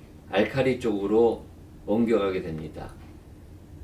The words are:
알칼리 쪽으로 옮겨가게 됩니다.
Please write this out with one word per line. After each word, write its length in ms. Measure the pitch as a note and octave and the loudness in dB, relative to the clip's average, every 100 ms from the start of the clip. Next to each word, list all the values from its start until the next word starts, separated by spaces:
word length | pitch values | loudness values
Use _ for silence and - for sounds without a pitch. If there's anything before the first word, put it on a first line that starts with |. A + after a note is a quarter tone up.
| - - - | -20 -20 -2
알칼리 500 | F#2+ G#2+ C3+ C3 B2 | 0 2 2 0 2
쪽으로 640 | A#2+ G2 G2+ G#2+ A#2 - - - - - - | 0 0 2 4 4 2 -8 -20 -20 -14 -2
옮겨가게 560 | G#2+ A2+ G#2+ G2 F#2 | 2 4 4 2 -2
됩니다. 520 | F2 D#2 D#2+ - - - - - - - - - - - | -4 -8 -10 -12 -14 -14 -18 -20 -20 -20 -20 -20 -20 -18